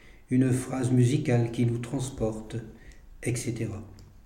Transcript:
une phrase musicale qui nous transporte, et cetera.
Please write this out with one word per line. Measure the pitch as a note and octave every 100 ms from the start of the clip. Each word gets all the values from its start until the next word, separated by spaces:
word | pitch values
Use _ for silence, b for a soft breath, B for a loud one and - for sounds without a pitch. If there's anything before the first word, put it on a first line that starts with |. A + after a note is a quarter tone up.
| b b -
une | B2+ C3
phrase | - - C3 B2+
musicale | B2+ A#2+ D3+ C#3 A#2 A#2
qui | - A#2+
nous | A#2
transporte, | - C#3 B2 - A2 A2 A2 A2+ - b b b b -
et | - A#2+
cetera. | - - A2 F#2+ - - - -